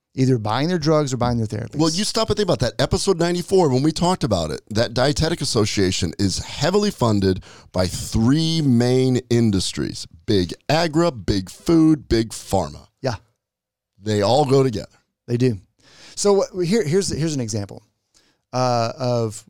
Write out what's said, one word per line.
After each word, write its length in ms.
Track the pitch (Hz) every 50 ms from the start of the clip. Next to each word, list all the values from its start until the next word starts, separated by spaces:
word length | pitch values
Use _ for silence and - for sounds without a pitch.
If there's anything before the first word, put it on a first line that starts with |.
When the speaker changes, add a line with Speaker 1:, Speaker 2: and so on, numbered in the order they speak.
| _ _ _ 135
Speaker 1:
Either 200 | 131 127 131 117
buying 300 | 104 107 110 127 147 170
their 100 | 185 170
drugs 340 | 147 160 156 151 151 131
or 60 | 131 117
buying 180 | 120 120 120
their 100 | 117 110
therapies. 300 | 104 110 - 117 113 -
Speaker 2:
Well, 140 | 143 160 160
you 120 | 160 185
stop 280 | 214 - - 226 220 214
and 80 | 208 208
think 80 | 208
about 140 | 180 143 -
that. 120 | 127 110 - -
Episode 380 | 135 - 202 185 - 196 185 160
ninety-four, 500 | 170 175 175 175 170 - 196 185 170 143
when 140 | 123 131
we 100 | 143 160
talked 320 | 156 - 170 180 185 - 175
about 260 | 117 101 85 82 78
it, 120 | 67 - - _
that 240 | 107 110 120 - 120
Dietetic 480 | 127 127 147 147 - 156 156 185 -
Association 720 | 143 - - 117 107 104 - 104 95 90 95 - 90 82 - -
is 200 | 101 95 80 -
heavily 520 | - - - - 135 170 185 208 208 208
funded 540 | - - 123 113 107 101 95 95 92 95 - - - - - -
by 160 | - 92 92
three 760 | 90 - - - - - 113 113 123 143 160 160 160 165 165
main 560 | 147 135 120 117 120 123 127 131 131 131 127 120 - _
industries. 760 | 120 120 117 110 98 92 - - - 76 64 - - - - - - - _
Big 300 | - 104 95 87 82 - - _ -
Agra, 400 | 147 165 170 165 139 160 170 170
Big 400 | 135 110 85 - 107 98 95 90
Food, 580 | - - - - 170 160 160 156 156 135 - -
Big 220 | 117 113 110 107
Pharma. 560 | - - - - 98 95 82 71 76 - - _ _ _
Speaker 1:
Yeah. 140 | - 127 107 - - _ _ _ _ _ _ _ _ _ _ _ _ _ _ _
Speaker 2:
They 220 | 98 107 107 104
all 240 | 98 104 123 147 151
go 160 | 123 135 135
together. 260 | 135 131 107 95 - - _ _ _ _ _ _ _
Speaker 1:
They 100 | - 120
do. 220 | 117 127 127 110 92 - _ _ _ _ _ - - - - -
So 300 | - - 202 202 196 - -
wh-, 140 | - 185 175
here, 160 | 160 214 233
here's, 280 | 160 143 170 196 175 -
here's 240 | - 135 160 165 151
an 80 | 135
example, 400 | 120 104 107 104 101 - 110 - - _ _ _ _ _ _ _ _ _ _ _ _ _ -
uh, 380 | 127 127 123 120 117 113 117 - 151
of 460 | 127 123 123 120 113 110 104 - -